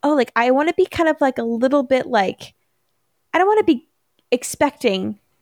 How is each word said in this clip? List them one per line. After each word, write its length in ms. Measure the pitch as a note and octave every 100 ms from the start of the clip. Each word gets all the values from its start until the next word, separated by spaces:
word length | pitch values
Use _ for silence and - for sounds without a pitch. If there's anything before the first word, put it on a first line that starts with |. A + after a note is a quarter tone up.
"Oh, 100 | C#4+
like, 180 | D4+ A#3+ -
I 160 | B3
wanna 220 | C4 D#4
be 120 | F4 F#4
kind 240 | - D#4+
of, 100 | D#4
like, 180 | C4+ C4
a 40 |
little 380 | A#3 A#3 B3+ C#4+
bit, 220 | B3+ C4 -
like, 480 | A#3 F#3 - - _ _ _ _ _ _ _ _
I 60 | E4
don't 80 | F#4+
wanna 160 | G#4+
be 240 | F#4 A#3+ - _ _ _ _
expecting 880 | B3 - - - - A#3 F#3+ G3+ G#3 _ _